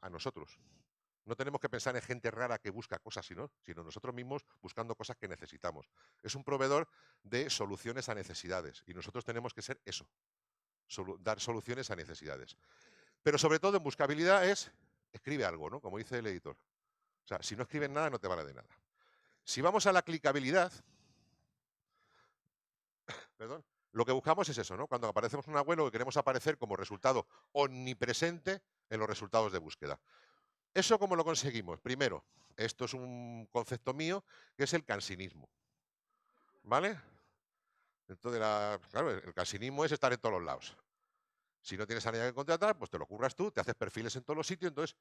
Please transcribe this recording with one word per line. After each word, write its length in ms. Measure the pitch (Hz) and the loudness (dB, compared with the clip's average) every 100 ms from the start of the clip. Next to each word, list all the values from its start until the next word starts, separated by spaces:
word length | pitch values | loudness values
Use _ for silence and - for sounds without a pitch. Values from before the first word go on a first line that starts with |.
a 100 | 95 | -12
nosotros. 480 | 85 131 82 73 - _ _ _ _ _ _ | -8 -8 -8 -14 -20 _ _ _ _ _ _
No 100 | - | -8
tenemos 260 | 117 135 143 | -6 -4 -4
que 80 | 139 | -4
pensar 280 | 120 131 123 | -2 -2 -2
en 60 | |
gente 280 | - 120 117 | -4 -4 -4
rara 280 | 107 123 113 | -2 -2 -2
que 120 | 104 | -6
busca 280 | 101 - 87 | -8 -8 -8
cosas, 260 | 110 104 | -8 -10
sino, 260 | - 90 143 _ | -10 -10 -12 _
sino 200 | - 82 | -16 -14
nosotros 320 | 80 - 127 | -14 -10 -10
mismos 300 | 123 127 139 - _ | -10 -8 -10 -10 _
buscando 340 | 92 - 113 110 | -12 -8 -6 -8
cosas 200 | 110 - | -10 -10
que 120 | 101 | -10
necesitamos. 600 | 82 78 73 87 76 - _ _ _ | -10 -14 -8 -8 -8 -14 _ _ _
Es 120 | 110 | -10
un 100 | 135 | -8
proveedor 440 | 139 139 135 143 165 _ _ _ | -2 0 4 4 2 _ _ _
de 260 | 101 120 143 | -4 -2 0
soluciones 600 | - 101 95 117 127 123 | -2 -2 -4 -6 -6 -6
a 60 | |
necesidades, 680 | 104 87 82 87 92 76 - - | -6 -8 -10 -4 -4 -4 -12 -16
y 60 | |
nosotros 320 | 90 104 123 | -12 -10 -8
tenemos 300 | - 117 120 | -6 -6 -6
que 80 | - | -8
ser 180 | 117 135 | -10 -10
eso, 240 | 101 - - _ _ _ _ _ _ _ - | -10 -10 -12 _ _ _ _ _ _ _ -12
solu-, 300 | - 92 92 | -10 -8 -4
dar 200 | 98 107 | -2 0
soluciones 500 | - 113 117 123 120 | -2 -2 -4 -6 -4
a 60 | 90 | -6
necesidades. 600 | 76 80 76 67 62 - _ _ - - _ _ | -8 -10 -10 -10 -12 -20 _ _ -20 -20 _ _
Pero 160 | 151 147 | 2 6
sobre 220 | 156 156 | 6 6
todo 160 | 196 202 | 4 2
en 60 | |
buscabilidad 640 | 147 - 143 151 175 196 | 0 0 2 4 6 8
es, 260 | 185 202 - - _ _ _ | 6 2 -2 -14 _ _ _
escribe 320 | - 131 147 | -12 -4 0
algo, 260 | 98 82 78 | 0 0 -6
¿no? 100 | 139 | -8
Como 180 | 104 101 | -6 -8
dice 200 | 110 123 | -4 -4
el 80 | 107 | -4
editor. 300 | 90 71 - _ _ _ _ _ _ | -4 -8 -12 _ _ _ _ _ _
O 40 | - | -8
sea, 140 | 92 | -6
si 140 | - 107 | -4 -6
no 60 | |
escribes 280 | 123 151 143 | -4 -4 -2
nada, 200 | 147 156 | 0 0
no 100 | 123 | -2
te 80 | 95 | -2
vale 160 | 87 | -2
de 100 | 73 | -4
nada. 140 | 64 - _ _ _ _ _ _ _ | -12 -20 _ _ _ _ _ _ _
Si 180 | - 123 | -6 0
vamos 260 | 165 208 202 | 2 4 6
a 60 | |
la 100 | 185 | 6
clicabilidad, 680 | 170 160 147 143 139 185 175 - - _ _ _ _ _ _ _ _ _ _ _ _ _ _ _ _ _ _ _ _ _ - | 4 2 2 4 4 4 4 -2 -20 _ _ _ _ _ _ _ _ _ _ _ _ _ _ _ _ _ _ _ _ _ -16
<coughs> 300 | - - - | -14 -16 -14
perdón, 280 | 113 156 - _ _ | -12 -12 -14 _ _
lo 120 | 110 | 2
que 80 | 117 | 4
buscamos 360 | 131 156 175 160 | 4 6 4 2
es 100 | 117 | -2
eso, 180 | 110 92 | -4 -6
¿no? 100 | - | -2
Cuando 220 | 123 113 | 0 2
aparecemos 380 | 107 113 139 151 | 2 2 0 -2
en 80 | |
una 80 | 147 | 0
web, 160 | 143 170 | 2 2
lo 60 | 139 | 2
que 60 | |
queremos 240 | 113 123 143 | 0 0 2
aparecer 420 | 135 131 156 143 | 2 2 2 2
como 180 | 110 95 | 4 2
resultado 500 | 95 101 131 127 - - _ | 0 2 4 4 0 -10 _
omnipresente 1120 | 143 139 127 127 120 123 - 170 170 185 196 - _ _ | 2 2 2 -6 0 0 2 0 0 -4 -4 -8 _ _
en 100 | 110 | 0
los 80 | 107 | 0
resultados 440 | 101 101 113 107 | -2 2 4 4
de 60 | 92 | 0
búsqueda. 400 | 78 - 73 69 _ - _ _ _ _ _ | -4 -8 -6 -6 _ -20 _ _ _ _ _
¿Eso 240 | 190 185 214 | 2 4 4
cómo 180 | 196 170 | 4 2
lo 80 | |
conseguimos? 560 | 160 156 139 117 87 80 | 2 0 -2 -4 -4 -6
Primero, 460 | 123 127 131 80 - _ _ | -4 0 0 -2 -10 _ _
esto 300 | - 113 - | -4 -4 -2
es 80 | 123 | -6
un 560 | 131 127 120 120 117 110 | -6 -8 -10 -10 -12 -4
concepto 440 | 120 117 123 131 | -4 -2 -4 -4
mío, 280 | 135 160 196 - - - | -2 -2 -2 -6 -20 -14
que 100 | - | -2
es 100 | 139 | 2
el 100 | 170 | 2
cansinismo. 640 | - 101 - 92 92 78 - _ _ _ _ _ _ _ _ _ _ _ | 2 -2 -2 -8 -10 -14 -20 _ _ _ _ _ _ _ _ _ _ _
¿Vale? 360 | 104 131 196 170 - _ _ _ _ _ _ _ _ _ - | 2 4 4 -2 -12 _ _ _ _ _ _ _ _ _ -20
Esto 240 | 95 120 | -10 -4
de 80 | 117 | 0
la... 400 | 110 104 104 101 - | 2 2 2 -2 -4
claro, 200 | 120 156 | -2 0
el 220 | 92 90 | -2 -4
cansinismo 520 | 90 87 98 123 139 156 | -4 -2 -4 -4 0 0
es 60 | |
estar 200 | 147 131 | 2 2
en 80 | 123 | 2
todos 140 | 117 | 0
los 100 | 92 | 0
lados. 320 | 85 67 - - _ _ _ _ _ _ _ _ | -2 -4 -8 -18 _ _ _ _ _ _ _ _
Si 140 | - 95 | -8 -6
no 80 | |
tienes 220 | 104 113 113 | -2 -2 0
a 60 | |
nadie 140 | 113 123 | 0 0
que 80 | |
contratar, 440 | 123 143 165 208 185 | 0 0 4 4 2
pues 120 | - | -4
te 80 | 82 | -6
lo 80 | 73 | -6
curras 280 | 104 127 | -2 -2
tú, 160 | - 208 | 0 -2
te 100 | - | 0
haces 140 | 92 | 0
perfiles 400 | - 95 113 113 | -2 -2 -2 -4
en 80 | 131 | -4
todos 140 | 123 156 | -4 -2
los 100 | 151 | -2
sitios, 220 | 185 175 | -4 -4
entonces, 280 | 139 160 - | -2 -4 -6